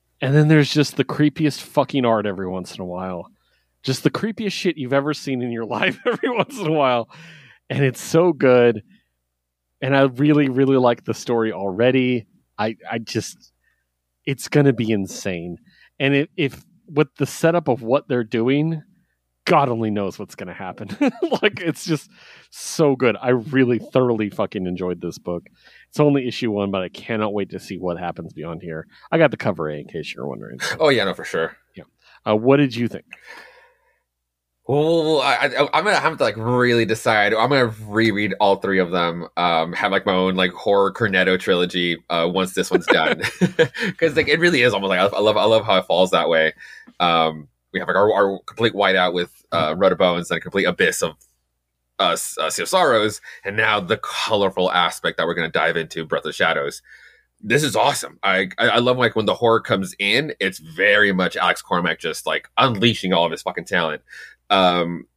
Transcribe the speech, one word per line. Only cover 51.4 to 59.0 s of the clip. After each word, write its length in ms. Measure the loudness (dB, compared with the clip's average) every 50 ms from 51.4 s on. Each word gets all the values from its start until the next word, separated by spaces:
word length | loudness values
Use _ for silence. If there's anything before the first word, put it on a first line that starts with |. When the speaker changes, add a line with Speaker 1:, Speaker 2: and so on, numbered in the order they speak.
| _ _ _ _ _ _ _ _ _ _ _ -2
Speaker 2:
uh, 120 | 0 0 0
S-, 260 | -2 -4 -8 -8 -6
uh, 100 | -6 -4
Sea 140 | -4 -6 -4
of 60 | -2
Sorrows, 520 | 0 2 2 4 4 2 2 0 -2 -6 -14 -18 -20 -14 -10
and 120 | -8 -4
now 240 | -2 0 2 2 0
the 160 | 0 -2 -4
colorful 760 | -4 -4 -6 -8 -6 -4 0 0 2 2 0 0 0 0 0
aspect 460 | 2 2 2 0 0 -4 -6 -4 -4 -2
that 80 | -2
we're 80 | -2 -2
gonna 140 | -2 -4 -4
dive 260 | -2 0 0 0 0
into, 300 | -2 -4 -6 -8 -10 -6
Breath 180 | -4 -4 -4 -4
of 120 | -4 -4
Shadows. 460 | -2 0 0 0 -2 -4 -6 -8 -12 -16 -20 -20 -20 -20 -20 _ _ _ _ _ _
This 240 | -4 0 0 0 0
is 100 | 0 0
awesome. 460 | 0 2 2 0 -2 -4 -12 -10 _ -2
I, 280 | 0 0 0 0 -2 -2 -2
I, 100 | 0 2
I 100 | 2 2
love, 180 | 2 2 2
like, 200 | 2